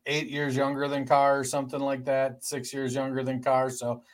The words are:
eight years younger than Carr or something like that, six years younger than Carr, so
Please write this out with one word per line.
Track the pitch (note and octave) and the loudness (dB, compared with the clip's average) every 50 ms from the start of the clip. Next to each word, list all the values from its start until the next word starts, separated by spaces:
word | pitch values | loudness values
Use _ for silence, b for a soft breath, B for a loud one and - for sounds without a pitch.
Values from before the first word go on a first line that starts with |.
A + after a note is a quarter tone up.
| - | -4
eight | C#3+ C#3+ D3+ - A#2+ | -2 -2 -2 -2 -2
years | C#3 D3 D3 C#3 B2+ | -4 -2 -2 0 0
younger | C3+ C#3 C#3 C#3+ C3+ C#3+ | 2 2 0 0 -2 -2
than | C#3+ C#3+ C#3 C3+ | -2 -2 -2 2
Carr | C3+ D3+ C#3 C#3 C#3 C#3 C#3 | 4 4 6 6 6 4 4
or | C3 | 2
something | B2 - C#3+ C3+ B2+ D3 C#3+ | 0 -2 -2 -2 -2 -4 -2
like | C#3 C#3 C#3 C3 B2+ | -2 -2 -2 -2 -2
that, | C#3 C3+ C3+ C3+ C3+ B2 - - | 0 2 2 2 0 -2 -6 -10
six | - D3 C3+ B2 - - | -8 -6 -6 -6 -6 -6
years | C#3 C3+ B2+ B2 | -4 -4 -2 -2
younger | C#3 C3+ C3+ C3+ C3 C3 | -2 -2 -2 -2 -2 -2
than | B2+ C3 B2 B2 | -2 -2 -2 0
Carr, | C#3 C3 C3 C3 C3 | 2 2 2 2 0
so | B2+ - A#2+ A#2+ A#2+ A#2+ b b | -2 -4 -4 -4 -4 -6 b b